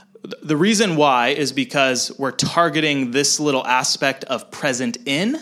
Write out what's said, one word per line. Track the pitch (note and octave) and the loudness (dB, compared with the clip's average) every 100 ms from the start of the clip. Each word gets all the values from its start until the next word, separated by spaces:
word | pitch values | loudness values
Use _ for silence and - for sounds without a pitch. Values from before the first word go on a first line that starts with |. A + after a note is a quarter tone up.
| _ - | _ -20
Th-, | - - | -16 -12
the | D3 D3+ | -4 0
reason | G3 G#3+ G#3+ D#3+ | 2 4 2 4
why | D3 B2 A#2+ | 4 4 2
is | C#3+ C3+ | 0 -2
because | C3 B2 D3 C3+ B2 - - | -2 -2 2 2 0 -4 -4
we're | C3+ | -6
targeting | - - E3 E3+ D#3 D3+ C#3+ B2 | -4 -2 2 2 2 0 0 0
this | C3 C#3 - | 0 0 0
little | D3+ C3 A#2+ | 0 0 2
aspect | B2+ C3+ - C#3 C3 | 0 0 0 -2 -2
of | - A#2+ - | -6 -8 -8
present | - D3 B2 B2 - - | -6 -4 -2 -4 -4 -4
in, | C#3 G#3+ D#4 | -2 0 -4